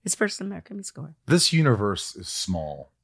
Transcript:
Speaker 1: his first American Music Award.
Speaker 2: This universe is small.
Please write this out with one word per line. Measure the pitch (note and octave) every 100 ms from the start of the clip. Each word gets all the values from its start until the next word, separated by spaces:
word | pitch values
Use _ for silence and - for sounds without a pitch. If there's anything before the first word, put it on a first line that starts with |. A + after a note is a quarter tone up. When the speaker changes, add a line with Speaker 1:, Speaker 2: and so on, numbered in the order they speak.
Speaker 1:
his | F#3+ -
first | G#3 -
American | G3 F#3 - G3+
Music | F#3+ -
Award. | D3 D#3+ -
Speaker 2:
This | E3+ -
universe | D#3+ D3+ G#2+ G#2 F#2 - -
is | F2
small. | - - F2 D#2 C#2 - _